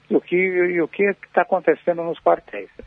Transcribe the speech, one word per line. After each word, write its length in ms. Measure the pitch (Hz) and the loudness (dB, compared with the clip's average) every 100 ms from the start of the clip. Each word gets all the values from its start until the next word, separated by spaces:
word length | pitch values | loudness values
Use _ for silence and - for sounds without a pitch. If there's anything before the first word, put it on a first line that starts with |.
| - | -2
o 100 | 208 | -2
que, 160 | - 175 | 0 0
e 440 | 185 180 180 175 | 0 0 0 0
o 60 | 151 | -2
que 260 | - 202 190 - | 0 -2 -2 -4
tá 100 | - | -2
acontecendo 600 | 175 185 165 151 - 170 | 0 0 0 0 0 -2
nos 160 | 170 156 | -4 -2
quartéis? 480 | 170 170 - - - - | 0 0 -2 -12 -12 -16